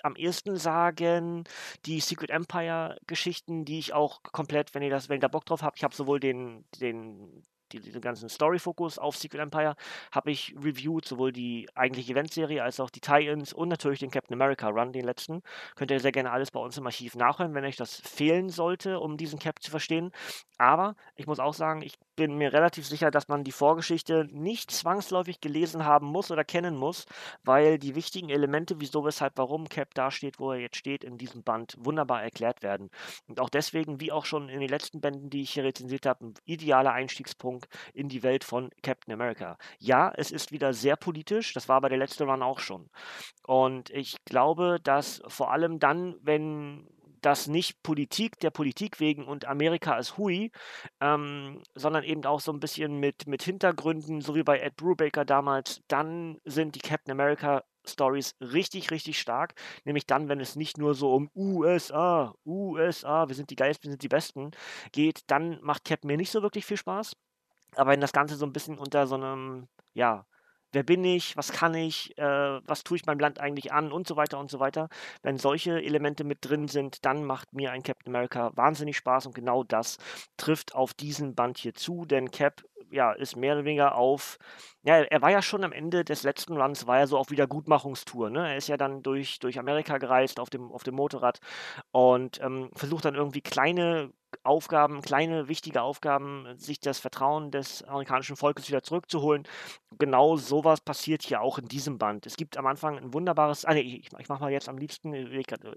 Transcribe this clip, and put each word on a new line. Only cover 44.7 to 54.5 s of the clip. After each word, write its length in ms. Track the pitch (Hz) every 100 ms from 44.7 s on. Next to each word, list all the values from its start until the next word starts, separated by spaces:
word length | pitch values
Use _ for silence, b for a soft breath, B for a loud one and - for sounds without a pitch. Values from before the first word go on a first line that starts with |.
| 170
dass 400 | 147 139 139 - -
vor 260 | - 131
allem 280 | 143 165 160
dann, 380 | 143 165 180 -
wenn 640 | 151 151 156 151 147 147 - _ _ -
das 240 | 139 143 143
nicht 380 | 160 180 -
Politik 560 | - 147 143 - 220 -
der 100 | 160
Politik 500 | - 143 - 208 -
wegen 280 | 151 147 131
und 180 | 143 -
Amerika 500 | 143 156 170 160 120
ist 180 | 123 -
hui, 340 | 202 180 226 B B B B -
ähm, 640 | 143 147 147 143 139 143 - -
sondern 280 | 147 156
eben 220 | 147 156 135
auch 140 | 147
so 120 | 160
ein 80 | 147
bisschen 400 | 151 - 151 147
mit, 280 | 143 - 147
mit 160 | 139
Hintergründen, 800 | 175 190 185 170 160 160 156 156
so 120 | 139
wie 80 | 151
bei 160 | 151